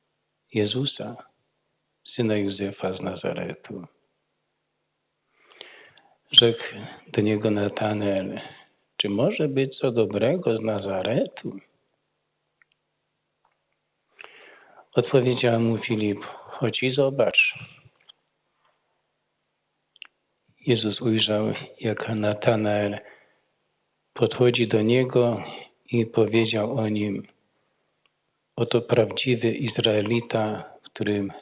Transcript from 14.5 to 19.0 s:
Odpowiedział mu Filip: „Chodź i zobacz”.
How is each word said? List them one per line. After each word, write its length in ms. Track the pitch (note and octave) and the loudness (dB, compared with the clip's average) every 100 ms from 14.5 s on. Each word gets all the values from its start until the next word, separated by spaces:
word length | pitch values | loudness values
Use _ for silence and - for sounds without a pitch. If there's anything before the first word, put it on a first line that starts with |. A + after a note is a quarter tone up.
| - - - - | -20 -20 -20 -4
Odpowiedział 680 | - - C3+ B2 A#2+ A#2+ A2+ | -2 4 4 4 2 2 4
mu 180 | A2+ A2 | 2 0
Filip: 460 | - A2 G#2+ G2+ | -2 0 0 -2
„Chodź 580 | - - - - A#2 - | -8 -16 -14 -4 -2 0
i 120 | B2+ | -2
zobacz”. 600 | C3 C3+ C#3 - - - - - - - _ _ - _ _ _ _ _ _ _ _ | 2 0 4 4 6 2 0 -12 -20 -20 _ _ -20 _ _ _ _ _ _ _ _